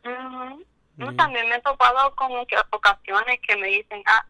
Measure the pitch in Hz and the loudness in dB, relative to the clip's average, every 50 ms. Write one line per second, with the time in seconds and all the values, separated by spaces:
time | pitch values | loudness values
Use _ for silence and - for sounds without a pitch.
0 | _ 240 247 254 262 262 254 254 254 254 269 302 359 _ _ _ _ _ _ 151 | _ -12 -12 -10 -12 -12 -12 -12 -12 -14 -14 -18 -20 _ _ _ _ _ _ -12
1 | 233 269 262 - 330 294 254 240 233 233 233 240 _ 285 269 - - 247 247 262 | -12 -10 0 0 0 0 0 -4 -2 -2 -2 -2 _ -2 2 4 4 4 6 4
2 | 269 277 277 - 269 262 254 247 240 - 220 208 - - - 208 - 202 196 - | 2 2 2 -2 -4 -4 -2 -6 -6 -2 -2 -2 0 -2 -4 2 2 2 2 2
3 | _ - 196 202 220 247 247 247 - - 214 202 196 196 196 214 214 _ 214 202 | _ 0 0 0 2 0 -2 -4 0 -2 -2 -2 0 -2 -2 -2 -4 _ -14 -6
4 | 196 - 214 226 - - | 2 2 2 2 2 -2